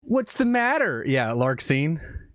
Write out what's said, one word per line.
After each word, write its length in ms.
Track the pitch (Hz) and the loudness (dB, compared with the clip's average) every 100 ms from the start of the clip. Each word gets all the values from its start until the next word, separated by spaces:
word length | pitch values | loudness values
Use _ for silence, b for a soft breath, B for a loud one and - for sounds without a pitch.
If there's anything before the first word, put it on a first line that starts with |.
What's 320 | - 254 233 | 0 -2 0
the 120 | - | 0
matter? 580 | 247 247 240 311 240 117 - | 2 2 2 2 0 -2 0
Yeah, 240 | 135 113 | 0 2
Lark 300 | 117 127 127 | 0 0 0
scene. 400 | - 135 147 160 B B B | 0 0 0 -2 B B B